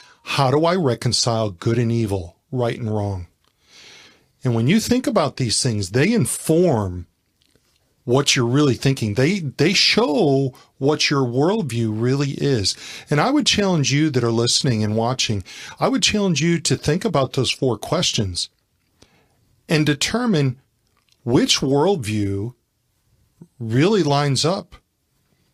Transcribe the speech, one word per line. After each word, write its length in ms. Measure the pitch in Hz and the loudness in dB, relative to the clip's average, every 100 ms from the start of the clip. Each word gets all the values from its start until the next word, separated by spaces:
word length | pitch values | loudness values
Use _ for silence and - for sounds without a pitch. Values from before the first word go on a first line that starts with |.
| - _ | -20 _
how 280 | - - 131 | -6 0 2
do 140 | 143 | 2
I 120 | 165 190 | 2 2
reconcile 720 | 143 113 123 107 123 113 107 | 0 0 -2 -2 0 0 -2
good 280 | 87 117 117 | -4 -2 0
and 120 | 117 | 0
evil, 460 | 117 110 98 85 - _ | 0 -2 -4 -6 -16 _
right 260 | 131 120 - | -4 -4 -4
and 160 | 113 | -4
wrong? 320 | 107 101 95 87 _ _ _ _ - - - - _ _ _ | -4 -4 -6 -12 _ _ _ _ -20 -20 -20 -20 _ _ _
And 100 | 127 | -2
when 140 | 113 120 | 0 2
you 100 | 214 | 2
think 280 | - 247 262 | 2 0 0
about 280 | 208 143 - | 0 0 -2
these 240 | 123 - | -2 -2
things, 280 | 127 107 90 | -2 -2 -2
they 220 | 120 170 | 0 2
inform 920 | 233 127 - - 160 180 117 98 90 - _ _ _ _ _ _ _ _ _ | 2 0 -2 0 2 4 2 -2 -6 -12 _ _ _ _ _ _ _ _ _
what 320 | - 131 147 - | 0 2 2 0
you're 100 | 117 | 2
really 280 | 135 147 | 4 2
thinking. 400 | 113 139 135 107 | 2 0 0 -2
They, 260 | 101 139 202 | 0 0 0
they 320 | 147 - 151 | -4 0 0
show 840 | 202 - - 262 277 156 135 135 - _ - | 2 2 2 2 2 2 2 0 -6 _ -2
what 320 | 135 151 - | 0 0 0
your 140 | 143 | 0
worldview 640 | 127 123 156 226 151 117 113 107 | 0 2 0 0 -2 -2 -2 0
really 300 | 123 139 143 | 0 0 -2
is. 440 | - 143 123 95 - - - - | -2 0 0 -2 -6 -12 -18 -2
And 100 | 147 | 0
I 100 | 202 | 2
would 140 | 294 233 | 2 0
challenge 460 | - 196 175 135 | 0 2 0 2
you 180 | 139 156 | 2 2
that 120 | 131 | 0
are 80 | 117 | 0
listening 540 | 113 117 - 143 110 | 0 0 0 0 0
and 100 | 107 107 | 0 0
watching, 460 | 117 127 - 104 - - - - | -2 -2 -4 -4 -8 -16 -18 -4
I 80 | 165 | -2
would 160 | 262 | 0
challenge 360 | - 208 196 139 | 0 0 0 2
you 200 | 165 170 | 2 0
to 160 | 170 131 | 0 -2
think 280 | - 160 | 0 -2
about 280 | 226 151 131 | 0 0 0
those 180 | - 117 | 0 -2
four 260 | - 135 - | -2 -2 -2
questions 720 | - 160 180 - 98 87 - _ _ _ _ _ - _ _ _ _ _ - | -2 -2 0 -2 -4 -6 -10 _ _ _ _ _ -20 _ _ _ _ _ -2
and 160 | 160 | 0
determine 760 | 147 143 - 226 247 165 139 127 _ _ _ _ _ _ | 0 0 -2 -2 0 0 0 -4 _ _ _ _ _ _
which 340 | 117 139 254 - | 0 2 2 0
worldview 960 | 143 139 170 196 107 107 101 98 113 - _ _ _ _ _ _ _ _ - - | 0 2 2 0 -2 -2 -2 -4 -6 -12 _ _ _ _ _ _ _ _ -20 -12
really 460 | 113 117 175 220 | -2 2 4 4
lines 400 | 147 143 143 131 | 2 2 2 0
up 320 | 147 202 - - _ _ _ _ _ _ _ | 0 -2 -8 -20 _ _ _ _ _ _ _